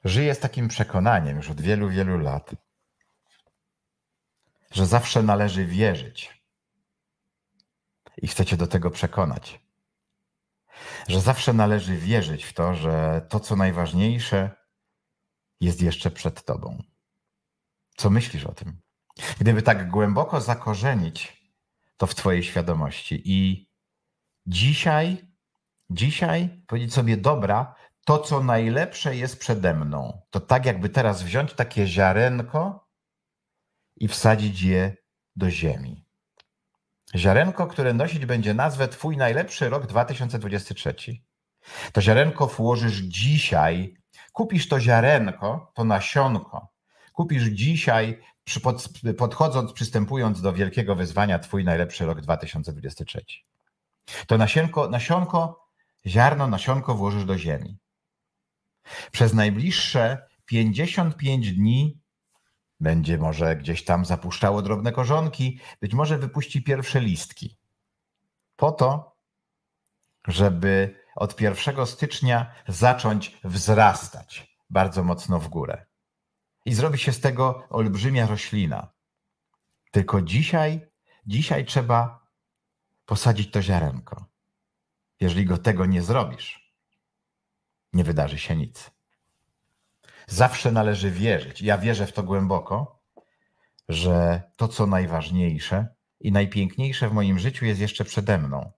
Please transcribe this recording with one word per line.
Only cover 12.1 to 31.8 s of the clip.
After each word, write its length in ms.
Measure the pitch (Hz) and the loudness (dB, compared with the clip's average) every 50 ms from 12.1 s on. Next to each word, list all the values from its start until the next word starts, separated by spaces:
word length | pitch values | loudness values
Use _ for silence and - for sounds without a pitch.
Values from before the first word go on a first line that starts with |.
| 117 113 90 78 78 73 - | 0 0 0 -2 -6 -8 -8
w 100 | - - | -12 -4
to, 220 | - 85 87 90 | -2 0 0 0
że 500 | 80 78 80 80 78 80 78 80 80 - - | -2 -2 -2 0 0 0 0 -2 -2 -4 -2
to, 100 | - 107 | -4 -4
co 160 | - - 110 | -2 0 0
najważniejsze, 960 | 95 95 95 87 87 85 80 80 90 101 113 120 120 113 - 104 98 95 101 - _ _ _ _ _ _ _ _ _ _ _ _ _ _ _ _ _ _ _ _ _ | 2 2 2 2 0 -2 0 2 2 2 2 2 -2 -2 0 0 0 0 -2 -6 _ _ _ _ _ _ _ _ _ _ _ _ _ _ _ _ _ _ _ _ _
jest 220 | 87 87 85 - | 0 0 2 2
jeszcze 300 | 90 85 78 - - 85 | 0 0 0 -2 -4 -4
przed 340 | - - - 80 - - - | -4 -2 -6 -6 -6 -4 -6
tobą. 380 | - - - - - - - - _ _ _ _ _ _ _ _ _ _ _ _ _ _ _ _ _ _ _ _ _ _ | -6 -6 -6 -6 -10 -12 -12 -14 _ _ _ _ _ _ _ _ _ _ _ _ _ _ _ _ _ _ _ _ _ _
Co 140 | - - 104 | 0 2 4
myślisz 360 | 98 117 117 - - 76 67 | 4 4 2 0 -6 -8 -8
o 80 | - - | -10 -10
tym? 280 | - - 85 78 - _ _ _ _ _ _ _ - - - - - | -10 -12 -14 -14 -14 _ _ _ _ _ _ _ -12 -10 -10 -4 2
Gdyby 220 | 101 110 110 107 | 4 4 4 4
tak 280 | 107 123 110 98 92 87 | 4 4 2 2 0 -2
głęboko 520 | 90 104 107 101 101 127 151 - - 143 | 0 2 2 4 2 2 0 0 -2 -2
zakorzenić 1000 | 110 120 120 - - 113 107 95 110 139 131 107 85 80 80 - - - - _ _ _ _ _ _ _ _ _ _ _ _ | 0 0 0 0 0 -4 -2 0 0 0 2 0 0 -2 -4 -10 -14 -14 -14 _ _ _ _ _ _ _ _ _ _ _ _
to 100 | _ 98 | _ -2
w 80 | 90 - | -2 -2
twojej 280 | - - 98 90 87 87 | -2 0 0 2 2 0
świadomości 800 | - - 90 85 87 85 80 76 69 69 - - - 80 71 - | -2 -4 -4 -2 0 0 -2 -2 -4 -6 -10 -8 -8 -8 -6 -2
i 440 | 92 95 95 95 95 95 95 - _ _ _ _ _ _ _ _ _ _ _ _ _ _ _ _ | 0 2 2 4 2 0 -2 -6 _ _ _ _ _ _ _ _ _ _ _ _ _ _ _ _
dzisiaj, 800 | 92 90 87 113 135 151 - - 175 156 151 160 175 185 180 - _ _ _ _ _ _ _ _ _ _ _ _ _ | -6 -2 2 2 2 2 2 2 2 2 2 2 0 -4 -6 -8 _ _ _ _ _ _ _ _ _ _ _ _ _
dzisiaj 760 | 87 85 110 139 151 - 185 165 160 170 175 180 175 - _ | -2 0 0 0 0 0 0 0 2 0 0 -2 -6 -10 _
powiedzieć 260 | - 117 117 120 117 - | -6 -4 -4 -4 0 0
sobie: 240 | 135 120 113 113 | 2 2 2 2
„Dobra, 580 | 101 98 143 151 131 98 95 101 113 135 - - _ - _ _ _ _ | 2 2 2 2 2 2 0 2 0 0 -4 -8 _ -20 _ _ _ _
to, 140 | - 151 151 | 2 2 2
co 240 | 151 - 147 139 131 | 2 0 -2 0 2
najlepsze 720 | 123 120 113 113 113 117 139 175 185 - - - 147 127 | 2 2 2 2 2 0 0 0 -2 -6 -6 -4 -4 -4
jest 240 | 123 123 127 - - | -2 -6 -6 -8 -8
przede 340 | - - 117 104 92 90 80 | -2 -2 -2 2 2 0 0
mną”, 480 | 78 76 73 73 71 65 60 - - _ _ | 0 -2 -4 -4 -6 -8 -8 -12 -14 _ _
to 100 | - 98 | -6 -6
tak 260 | - - 127 131 127 | 2 2 2 2 4
jakby 240 | 127 104 92 90 98 | 0 0 0 -4 0
teraz 340 | - 139 120 110 101 90 90 | 0 2 2 2 0 0 -6
wziąć 300 | 87 87 131 147 147 - | -4 -2 -2 -2 -2 -2
takie 340 | - 123 117 - 110 | -4 -4 -2 0 0